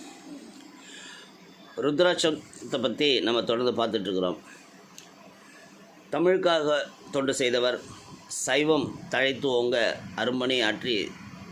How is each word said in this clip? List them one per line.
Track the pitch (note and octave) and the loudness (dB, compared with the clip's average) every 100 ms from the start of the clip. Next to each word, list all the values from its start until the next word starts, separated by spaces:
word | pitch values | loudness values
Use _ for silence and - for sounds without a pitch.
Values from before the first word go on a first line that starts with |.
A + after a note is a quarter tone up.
| - - - - - - - - - - - - - - - - - - | -16 -18 -18 -18 -18 -20 -20 -20 -20 -18 -18 -18 -20 -20 -20 -20 -14 -4
ருத்ராட்சத்தை | C3+ D3 F3+ E3+ E3 D3+ - - B2 C3+ | 0 4 4 4 0 0 -6 -16 -6 -2
பத்தி | A#2+ A2 D3 A#2+ | -2 2 2 4
நம்ம | G2 A#2 | 2 0
தொடர்ந்து | A#2 A#2 B2 | 0 0 0
பார்த்துட்ருக்குறோம். | A2+ A2+ G#2 F#2+ F#2 F2+ E2+ - - - - - - - - - - - - - - - - - | 0 0 0 -2 0 0 -2 -10 -20 -20 -20 -20 -20 -20 -20 -20 -20 -20 -20 -20 -20 -20 -20 -6
தமிழுக்காக | D3 F3 F#3 E3+ E3 D3+ D3 - - - | 2 4 4 4 4 4 0 -2 -10 -6
தொண்டு | C#3+ C3+ | -2 0
செய்தவர், | C3+ B2 B2 B2 A#2 - - - - - | 2 2 4 2 0 -6 -18 -18 -20 -12
சைவம் | - - C#3 D3+ D3+ A#2+ - - | -8 0 2 4 2 0 -6 -4
தழைத்து | B2 C3+ B2 C3+ | 0 0 0 0
ஓங்க | A#2+ A#2+ B2 G2+ - F2+ F2+ | 2 2 2 2 -2 -8 -4
அரும்பணி | A#2 B2+ B2 B2+ | -2 0 0 2
ஆற்றி | G#2+ G2+ B2 G#2+ D#2+ - - - - | 2 0 -2 -2 -2 -8 -16 -16 -16